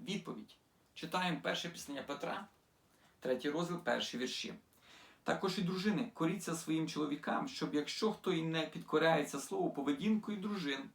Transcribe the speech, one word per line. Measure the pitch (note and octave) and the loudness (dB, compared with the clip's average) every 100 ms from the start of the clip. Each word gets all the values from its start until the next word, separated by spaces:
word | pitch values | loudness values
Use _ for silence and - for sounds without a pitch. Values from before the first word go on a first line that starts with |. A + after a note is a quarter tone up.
відповідь. | - G3 - A#2 - - _ _ _ | -6 -6 -6 -10 -12 -20 _ _ _
Читаємо | - E3 F#3 F3+ D3+ | -12 -4 0 0 0
Перше | F3+ - E3+ | -2 -2 -4
Післання | - - C#3 | -8 -8 -8
Петра, | A#2+ C#3+ - - G#3 _ _ _ _ _ _ _ | -6 -4 -4 -6 -8 _ _ _ _ _ _ _
третій | B2+ B2+ D3 | 0 2 2
розділ, | D#3 F3 F3 | 0 0 0
перші | - A#2+ - A#2+ | 2 2 0 -2
вірші. | B2+ - A2+ - _ _ - - - - | -2 -4 -6 -10 _ _ -20 -20 -20 -8
«Також | - - - - | -2 0 0 2
і | |
дружини, | F3 F#3 G#3 E3+ A#2+ | 0 2 2 2 0
коріться | - E3 - - | 0 2 2 -2
своїм | E3 - D#3+ D#3 | -4 0 0 2
чоловікам, | D3+ D3 D3 - - - | 0 -2 -2 0 -2 -2
щоб, | - D3 | -4 0
якщо | D3 D3 - A3 | 0 0 0 0
хто | - F#3+ | 0 0
і | E3 | 2
не | D#3+ D#3+ D#3 | 2 0 -2
підкоряється | - - D#3 D#3+ D#3+ C#3 C#3 | -6 2 4 6 6 2 -4
слову, | - - - | -4 0 0
поведінкою | D3 C3+ C#3 G#3 G#3+ - G#3 | 0 0 2 4 4 2 -4
дружин | G#3 G3 C#3+ C#3 - | -2 -2 -2 -2 -6